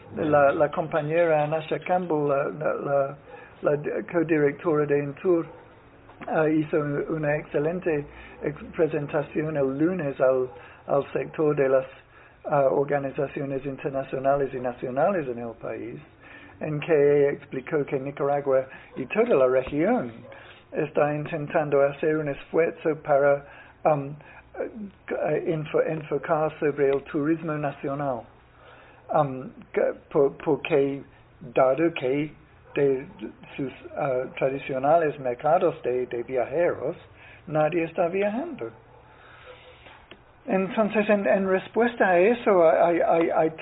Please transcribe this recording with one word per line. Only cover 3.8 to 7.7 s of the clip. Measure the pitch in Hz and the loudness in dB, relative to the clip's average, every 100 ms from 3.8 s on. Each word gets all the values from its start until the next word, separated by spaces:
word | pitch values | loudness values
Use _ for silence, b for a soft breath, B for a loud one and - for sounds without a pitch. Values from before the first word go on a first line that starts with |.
| 151 156 - | -2 -6 -2
codirectora | 175 156 156 143 143 180 151 147 | -2 2 2 2 0 0 0 2
de | 143 | 0
Intur, | 143 139 185 170 151 - - - - - - - - | -2 -2 0 0 0 -12 -20 -20 -20 -20 -20 -14 -4
ah, | 190 156 | 0 2
hizo | 156 151 165 147 143 - | 2 0 -2 -2 -4 -4
una | 160 147 151 | -2 -2 -2
excelente | 151 151 151 | -2 -2 -2